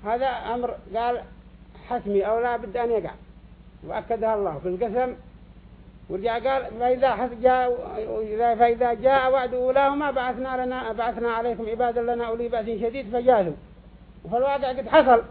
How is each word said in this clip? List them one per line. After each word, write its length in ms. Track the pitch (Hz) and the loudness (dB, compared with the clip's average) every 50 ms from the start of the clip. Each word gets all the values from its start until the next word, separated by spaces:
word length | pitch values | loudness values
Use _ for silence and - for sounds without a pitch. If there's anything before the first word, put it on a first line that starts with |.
| - | -4
هذا 220 | 202 226 247 262 | -2 -2 0 0
أمر 480 | 269 247 233 - - 233 247 240 240 226 - - 185 185 | -2 -2 -4 -6 -6 -4 -4 -4 -4 -6 -8 -14 -8 -6
قال 240 | 220 233 240 247 233 - - - - - - - - - - - - - - | -2 -2 -2 -2 -4 -6 -12 -20 -20 -20 -20 -20 -20 -20 -20 -20 -20 -10 -6
حتمي 380 | 247 247 - 202 202 196 190 | -6 -6 -4 0 0 0 2
أو 140 | 202 220 233 | 2 0 0
لا 160 | 240 247 240 | 0 0 -2
بد 200 | 233 226 202 185 | -2 -6 -6 -4
أن 140 | - - 240 | -2 0 0
يقع، 200 | 233 214 170 143 - - - - - - - - - - - - - - - | 0 0 -2 -4 -12 -12 -20 -20 -20 -20 -20 -20 -20 -20 -20 -20 -20 -18 -12
وأكدها 480 | - - 214 214 - 233 220 220 220 220 | -8 -8 -8 -4 -4 -2 0 0 0 0
الله 240 | 208 202 180 151 143 | 0 0 -2 -4 -4
في 100 | 147 180 | -6 -6
القسم. 460 | 180 180 233 233 196 247 254 254 247 - - - - - - - - - - - - - - - - - - - | -4 -2 -4 -2 0 -2 -2 -2 -4 -10 -16 -20 -20 -20 -20 -20 -20 -20 -20 -20 -20 -20 -20 -20 -20 -20 -12 -8
ورجع 220 | - 190 190 233 | -8 -4 -2 -2
قال: 320 | 226 240 220 262 269 269 240 - 220 226 | -4 -2 -2 0 -2 0 -2 -6 -6 -2
"فإذا 360 | 240 247 254 254 262 262 233 | 2 2 2 4 4 2 2
حس-، 260 | 202 247 247 240 220 | 2 -2 -4 -4 2
جاء، 280 | 233 254 254 254 254 247 247 247 - - 214 214 220 220 226 220 | 4 4 4 6 2 0 0 -2 -4 -8 -8 -8 -6 -6 -4 -4
إذا، 320 | 220 214 214 214 233 233 233 | -4 -4 -2 0 2 2 4
فإذا 400 | 214 240 240 233 226 254 240 240 | 6 6 4 6 2 2 0 0
جاء 380 | 214 220 262 269 269 254 262 | 2 4 4 4 6 4 4
وعد 220 | 262 269 254 247 247 | 2 2 0 0 -2
أولاهما 560 | 247 247 254 254 277 277 277 285 285 302 285 | -2 0 2 4 4 4 4 2 0 -2 -2
بعثنا 540 | 269 262 247 254 240 226 262 262 262 254 254 | -2 -2 -2 -4 -4 -4 -6 -6 -4 -4 -4
لنا، 280 | 247 254 254 240 226 | -4 -4 -6 -6 -6
بعثنا 380 | 220 214 233 233 233 226 233 240 | -4 -4 -4 -4 -2 -2 -2 -2
عليكم 360 | 226 226 233 240 226 202 226 214 | -2 -2 -2 -2 -4 -4 -4 -6
عبادا 340 | 226 220 247 240 233 240 233 233 240 | -2 -2 -2 0 0 -2 -2 -2 -2
لنا 120 | 240 240 | -2 -2
أولي 220 | 233 226 233 240 233 | -4 -4 -4 -4 -4
بأس 180 | 240 233 214 | -4 -4 -4
شديد 400 | 220 233 202 240 233 233 277 254 196 | -4 -4 -4 -4 -4 -4 -6 -8 -4
فجاثوا". 400 | 226 240 247 254 247 220 190 170 147 - - - - - - - - - - - - - - | -4 0 4 4 4 4 4 0 -4 -8 -14 -20 -20 -20 -20 -20 -20 -20 -20 -20 -20 -20 -12
وفي 120 | 165 196 | -4 -2
الواقع 320 | 240 262 277 277 277 262 262 | 0 0 0 0 0 -2 -4
قد 200 | 254 247 240 220 | -4 -6 -4 4
حصل 340 | - 311 285 262 247 233 233 - | 6 6 8 8 6 6 6 -2